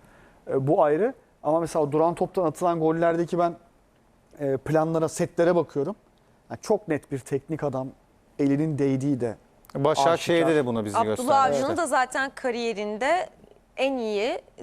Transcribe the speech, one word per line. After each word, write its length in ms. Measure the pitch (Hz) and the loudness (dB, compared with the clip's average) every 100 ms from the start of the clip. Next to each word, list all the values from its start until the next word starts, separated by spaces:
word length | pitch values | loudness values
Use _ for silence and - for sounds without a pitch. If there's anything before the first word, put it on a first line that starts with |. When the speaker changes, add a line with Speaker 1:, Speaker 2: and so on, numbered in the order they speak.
| - - - _ - | -20 -20 -20 _ -6
Speaker 1:
E, 160 | 135 135 | -2 0
bu 160 | 185 | 2
ayrı. 320 | 151 156 233 - _ _ | 4 2 0 -4 _ _
Ama 180 | 143 165 | -2 -2
mesela 320 | 160 170 143 | 0 -2 0
duran 220 | 151 165 | 2 0
toptan 300 | 165 180 - | 0 -4 -2
atılan 360 | 165 151 180 170 | -2 0 -2 0
gollerdeki 580 | 160 165 170 165 170 170 | 0 2 2 0 -2 0
ben, 180 | 170 170 _ _ _ _ _ _ _ - | -2 -2 _ _ _ _ _ _ _ -8
e, 160 | 143 131 | -4 -2
planlara, 520 | - 156 160 165 156 | 0 0 0 0 -2
setlere 480 | - 175 - 170 175 | -2 -4 0 2 2
bakıyorum. 400 | 156 143 143 214 _ _ _ _ - | 0 -2 -4 -6 _ _ _ _ -16
Yani 80 | - | -8
çok 260 | - 208 165 | -2 -2 -2
net 240 | 143 - | -6 -6
bir 60 | 139 | -10
teknik 460 | - 139 - 156 | -6 -6 -6 -6
adam, 240 | 147 131 131 - _ _ _ - | -4 -4 -8 -12 _ _ _ -2
elinin 400 | 139 139 160 147 | 0 2 0 0
değdiği 420 | 139 131 139 135 | 0 0 0 -2
de 160 | 117 101 _ _ - | -2 -6 _ _ -12
Speaker 2:
Başakşehir'de 720 | 143 143 147 139 170 - 170 | -2 2 4 4 2 2 2
Speaker 1:
aşikar. 180 | 165 151 | 4 4
Speaker 2:
de 40 | 123 | 2
bunu 180 | 113 | 0
bizi 120 | 107 151 | 0 0
Speaker 3:
Abdullah 200 | 220 208 | 0 0
Speaker 2:
gösterdi. 180 | 254 | 2
Speaker 3:
Avcı'nın 340 | 277 269 277 269 | 4 4 2 0
Speaker 1:
Evet. 100 | 330 | -2
Speaker 3:
da 80 | 320 | 0
zaten 460 | 277 254 294 269 | 0 0 -2 -6
kariyerinde 920 | - 254 233 233 202 208 214 262 349 - - - - _ - | -4 -4 -2 -2 -4 -6 -2 0 0 -2 -12 -20 -20 _ -4
en 200 | 262 262 | -2 -2
iyi 400 | 220 202 233 339 - - | -2 -2 -2 -4 -10 -12